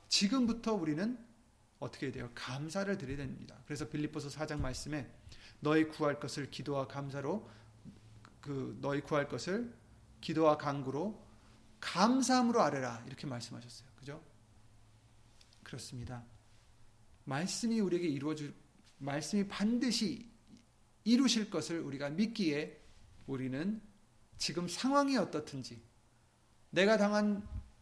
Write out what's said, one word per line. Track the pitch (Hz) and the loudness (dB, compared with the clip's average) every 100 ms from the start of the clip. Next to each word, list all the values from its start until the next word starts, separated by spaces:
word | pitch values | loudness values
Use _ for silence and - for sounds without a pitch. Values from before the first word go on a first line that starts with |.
| - | -2
지금부터 | - 202 269 240 220 226 | 2 4 4 2 0 0
우리는 | 214 156 151 214 254 - - - _ _ - | 0 0 0 0 -4 -10 -20 -20 _ _ -12
어떻게 | 135 - 135 | -10 -6 -6
돼요? | 127 120 | -6 -8
감사를 | - - 131 160 190 196 196 | -10 -8 -6 -4 -4 -2 -2
드려야 | 127 139 | -4 -6
됩니다. | 131 - - - - | -6 -8 -12 -16 -10
그래서 | 147 151 | -8 -4
빌립보서 | 151 147 151 139 | -2 -2 -4 -8
사 | 143 156 | -6 -4
장 | 147 | -2
말씀에 | 139 127 143 151 123 - - - - - | -2 -4 -6 -6 -6 -12 -20 -18 -18 -4
"너희 | 151 156 156 | 2 4 4
구할 | - 151 143 | 2 0 0
것을 | 139 - 135 | -4 -6 -6
기도와 | - 135 139 131 | -6 -4 -2 -2
감사로, | 139 139 139 135 208 - - - - - - - - - - | -6 -6 -4 -2 -2 -4 -16 -20 -20 -18 -18 -20 -20 -20 -14
그, | 143 139 123 127 | -8 -4 -4 -4
너희 | 131 143 | -2 -2
구할 | 143 151 139 | 0 0 0
것을 | 123 170 208 120 - - - - - | -4 -2 -2 -4 -10 -20 -20 -20 -12
기도와 | - 156 156 151 | -2 4 6 6
간구로 | 143 139 131 139 196 - - - - - - - | 2 -2 -2 -4 -4 -6 -14 -20 -20 -20 -20 -12
감사함으로 | - 170 214 262 254 254 240 226 | -2 4 6 6 6 6 6 6
아뢰라." | 156 139 127 117 127 | 4 2 -2 -6 -10
이렇게 | 139 147 | -8 -6
말씀하셨어요. | 120 - 120 123 - - - | -6 -8 -12 -14 -18 -20 -18
그죠? | 131 156 - - - - - - - - - - - - - - | -14 -14 -16 -20 -20 -20 -20 -20 -20 -20 -20 -20 -20 -20 -20 -20
그렇습니다. | - 131 - 127 120 123 117 - - - - - - - - - - | -14 -12 -10 -10 -10 -10 -14 -20 -20 -20 -20 -20 -20 -20 -20 -14 -6
말씀이 | 139 190 - 226 226 | -2 -2 -2 0 2
우리에게 | 185 175 170 | 4 2 2
이루어질, | 139 147 151 143 - - - - - | 0 -2 -2 -6 -12 -20 -20 -20 -10
말씀이 | 135 143 151 208 196 | -4 -4 0 0 0
반드시 | - 208 240 254 - 202 - - - - - - _ - _ | 0 2 2 2 2 0 -2 -10 -20 -20 -20 -20 _ -20 _
이루실 | 214 240 269 220 208 | 4 6 6 4 0
것을 | 165 151 170 | -2 -2 -4
우리가 | 143 135 143 | -4 -4 -2
믿기에 | 160 220 - 165 143 170 - - - - - - | 0 0 2 0 0 -2 -8 -20 -20 -20 -16 -8
우리는 | 135 131 131 180 220 - - _ _ - - | -4 -2 -2 -2 -4 -8 -20 _ _ -20 -8
지금 | - 175 175 | -4 -2 -4
상황이 | - 254 285 277 254 | 0 2 4 4 4
어떻든지, | 175 - - 135 123 117 - _ _ _ _ _ _ _ - | 2 -2 -6 -8 -10 -12 -18 _ _ _ _ _ _ _ -4
내가 | 160 202 220 | 4 6 6
당한, | 202 208 208 202 - - - - | 6 4 4 2 -4 -10 -10 -16